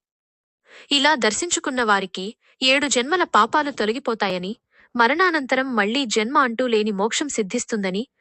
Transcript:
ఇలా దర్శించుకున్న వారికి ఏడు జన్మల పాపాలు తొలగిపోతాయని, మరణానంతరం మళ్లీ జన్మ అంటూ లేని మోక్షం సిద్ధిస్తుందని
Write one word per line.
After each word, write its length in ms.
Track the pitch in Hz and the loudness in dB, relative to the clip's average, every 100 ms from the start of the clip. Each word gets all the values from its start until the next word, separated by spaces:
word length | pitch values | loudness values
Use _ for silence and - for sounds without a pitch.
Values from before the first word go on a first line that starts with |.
| _ _ _ _ _ _ _ - - | _ _ _ _ _ _ _ -20 -2
ఇలా 200 | 285 294 302 | 2 4 4
దర్శించుకున్న 680 | 214 208 349 339 311 254 | 2 0 -4 -4 -2 -2
వారికి 420 | 220 196 190 - 190 - _ _ | 2 0 0 -8 -10 -12 _ _
ఏడు 260 | 262 277 285 | 2 2 2
జన్మల 360 | 240 247 359 | -2 0 0
పాపాలు 480 | 330 - 320 311 285 | 2 4 4 2 -2
తొలగిపోతాయని, 800 | 247 208 240 247 226 202 185 180 226 _ _ _ 240 | -2 -4 -2 -4 -2 -2 -2 -6 -10 _ _ _ 2
మరణానంతరం 720 | 233 311 370 320 262 262 269 233 | 2 4 2 2 0 -2 0 -2
మళ్లీ 260 | 202 262 254 | 0 -2 -2
జన్మ 320 | 220 214 302 | -2 0 2
అంటూ 300 | 262 226 254 | 0 0 0
లేని 240 | 220 214 | 0 0
మోక్షం 360 | 190 214 - 294 | -2 -2 -2 -4
సిద్ధిస్తుందని 760 | - 190 240 - 220 190 185 262 _ | -4 -4 -4 -4 -4 -2 -4 -8 _